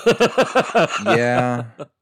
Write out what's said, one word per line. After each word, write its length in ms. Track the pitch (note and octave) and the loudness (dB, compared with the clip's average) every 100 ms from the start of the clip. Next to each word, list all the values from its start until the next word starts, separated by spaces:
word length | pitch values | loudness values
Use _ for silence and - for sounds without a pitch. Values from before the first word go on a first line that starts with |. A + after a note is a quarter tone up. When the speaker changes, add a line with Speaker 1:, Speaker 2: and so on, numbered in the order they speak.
Speaker 1:
<laughs> 1040 | - A3+ A#3+ - B3 B3+ - A3+ E3+ - | 0 2 2 0 0 0 0 0 0 -2
Speaker 2:
Yeah. 600 | G#3 A#2+ A#2+ B2 B2 A#2+ A#2 - D3+ _ | 0 0 2 0 0 -2 -8 -14 -20 _